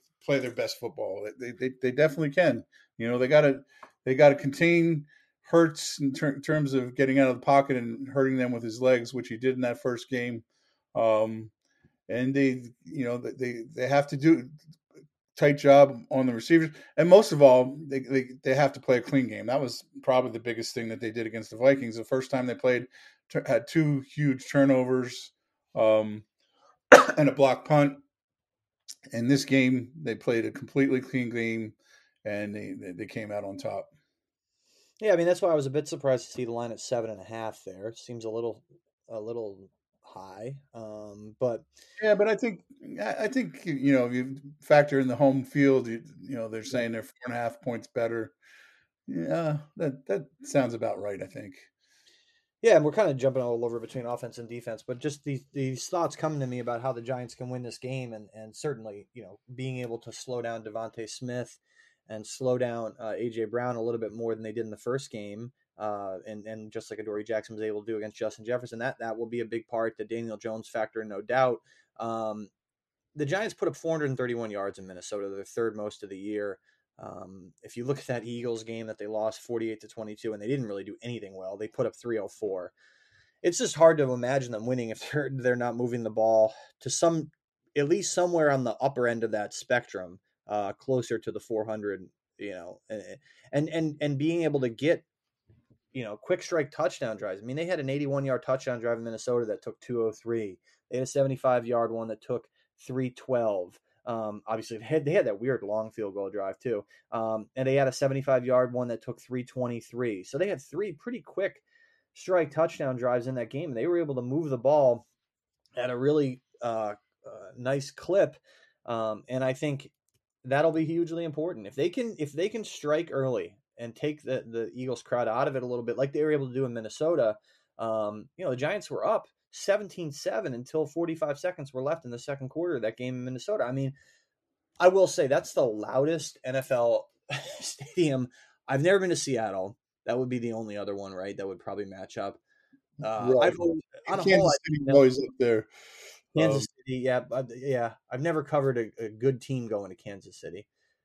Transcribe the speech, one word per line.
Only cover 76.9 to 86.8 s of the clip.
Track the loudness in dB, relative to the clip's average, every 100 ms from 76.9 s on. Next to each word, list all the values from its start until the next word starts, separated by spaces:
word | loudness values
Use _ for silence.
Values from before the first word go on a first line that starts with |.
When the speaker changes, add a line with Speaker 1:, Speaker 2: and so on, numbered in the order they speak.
| _
Speaker 2:
Um, | -16 -16 -16 -18 -20 _
if | -18 -10
you | -6
look | -6
at | -4
that | -6 -6
Eagles | -8 -6 -6
game | -8 -12 -10
that | -10
they | -8
lost | -4 -4 -4
forty-eight | -8 -6 -4 -8
to | -14
twenty-two, | -14 -12 -10 -8
and | -8
they | -4
didn't | -4 -4
really | -8
do | -10 -12
anything | -10 -10 -10 -12
well, | -12 -10
they | -10
put | -4 -4
up | -4
three | -6 -4
oh | -6
four. | -8 -6 -6 -8 _ _ _ _ _ _ _
It's | 2 4
just | 2 8
hard | 8 8
to | 4
imagine | 2 0 0 -2
them | -4 -2
winning | -2 -2
if | -6 -4
<laughs> |
they're, | -4 -2
they're | 0 2 2
not | 0 -2
moving | -2 -2
the | -4
ball | 2 6 8 6 4 -20 _